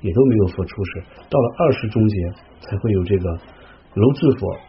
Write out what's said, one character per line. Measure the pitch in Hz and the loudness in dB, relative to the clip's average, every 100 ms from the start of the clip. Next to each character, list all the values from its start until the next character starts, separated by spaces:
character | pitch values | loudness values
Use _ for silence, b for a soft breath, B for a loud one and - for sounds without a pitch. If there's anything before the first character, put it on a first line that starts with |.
也 | 101 | -2
都 | 90 135 | 2 4
没 | 110 | 4
有 | 95 | 2
佛 | - | -2
出 | 87 - | -8 -6
世。 | 92 - - B - | -10 -10 -16 B -2
到 | 151 | 0
了 | 120 - | 0 2
二 | 170 | 0
十 | 120 110 | 2 -2
中 | 113 107 | 2 2
劫 | 104 87 92 - - | 0 -6 -8 -20 -20
才 | - 98 | -8 -6
会 | 117 | -2
有 | 98 | -2
这 | 90 98 | 0 0
个 | 90 85 - B B B _ | -2 -6 -12 B B B _
龙 | - 113 | 2 2
智 | 147 160 127 | 4 0 0
佛 | 92 - | -2 -8